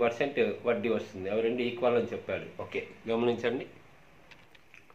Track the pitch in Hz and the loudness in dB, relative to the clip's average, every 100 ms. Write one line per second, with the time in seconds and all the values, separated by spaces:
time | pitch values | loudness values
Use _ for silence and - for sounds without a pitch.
0 | 120 - 143 131 107 98 117 110 113 107 | 2 2 0 2 2 2 0 2 2 0
1 | - 95 95 107 113 123 120 - 123 120 | -2 -8 -2 0 2 0 -2 0 2 2
2 | 107 - - 90 80 - 95 - - - | 0 -4 -4 -6 -6 -10 -6 -6 -6 -8
3 | 113 113 120 113 120 127 - - - - | -2 2 2 2 0 -2 -4 -14 -20 -20
4 | - - - - - - - - - | -20 -20 -20 -20 -20 -20 -20 -20 -20